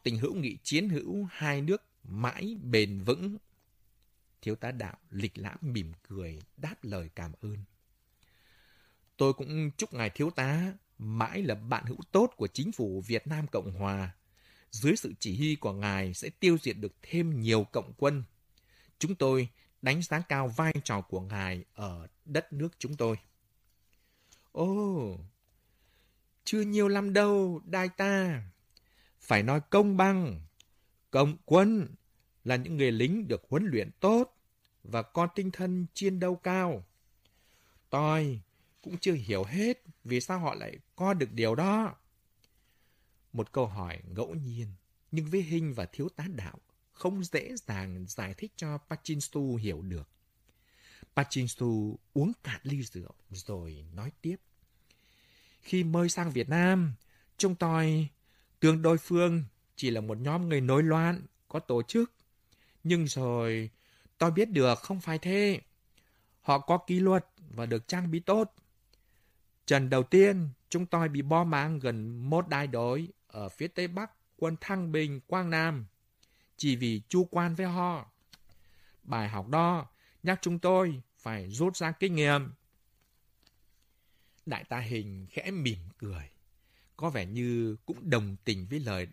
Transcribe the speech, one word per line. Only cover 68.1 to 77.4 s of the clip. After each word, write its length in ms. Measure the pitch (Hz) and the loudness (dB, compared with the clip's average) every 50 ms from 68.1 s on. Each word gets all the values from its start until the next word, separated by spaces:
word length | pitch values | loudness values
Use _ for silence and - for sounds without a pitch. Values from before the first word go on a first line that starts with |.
bị 80 | 160 170 | -2 -2
tốt. 340 | 170 - 196 220 220 214 _ - _ _ _ _ _ _ _ _ _ _ _ _ _ _ _ _ _ _ _ _ - | 2 2 2 2 2 0 _ -20 _ _ _ _ _ _ _ _ _ _ _ _ _ _ _ _ _ _ _ _ 0
Trận 240 | - 143 139 135 127 | 2 4 4 4 4
đầu 140 | 135 131 127 | 2 2 2
tiên, 460 | - - 190 196 202 202 185 165 143 127 _ _ - | 6 8 8 8 8 6 2 -2 -2 -4 _ _ -4
chúng 160 | - 175 180 | -4 -4 -2
tôi 240 | - - 170 165 156 | 0 0 0 2 0
bị 120 | 143 143 | 0 -2
bom 280 | 135 143 160 165 175 170 | 0 4 4 4 4 4
mang 300 | 156 139 143 156 160 143 | 2 0 0 0 -2 -2
gần 500 | 127 123 117 110 107 113 120 120 123 139 | -2 -2 -2 -2 -4 -6 -6 -6 -2 2
một 180 | 156 170 185 - | 2 2 2 2
đại 200 | 143 139 147 139 | -2 -2 -2 -2
đội 400 | 123 117 117 120 127 151 165 180 - _ _ _ | -2 -2 -2 0 -2 -2 -4 -8 -12 _ _ _
ở 220 | - 107 104 95 | -12 -10 -10 -10
phía 180 | - - 143 180 | -8 -6 -8 -6
tây 200 | - - 180 175 | -4 -4 -4 -4
bắc 240 | 175 196 220 220 _ _ _ _ _ - | -4 -6 -8 -8 _ _ _ _ _ -4
quân 180 | 165 165 165 - | -2 -2 -2 -4
Thăng 300 | - - 196 190 175 165 | -4 -4 -2 -2 -2 0
Bình, 280 | 156 160 156 147 139 131 - - | 0 0 0 0 -2 -6 -6 -4
Quang 220 | 175 185 180 170 | -2 -2 0 0
Nam, 360 | 165 160 160 165 156 131 110 - _ _ _ _ _ _ _ _ _ _ _ _ _ - | 0 0 0 0 -2 -4 -6 -10 _ _ _ _ _ _ _ _ _ _ _ _ _ -2
chỉ 180 | 156 143 127 | 0 0 2
vì 260 | 120 123 117 110 104 - - | 2 2 0 0 -2 -4 0
chu 180 | - 180 180 - | 2 2 2 2
quan 240 | - 175 | 2 0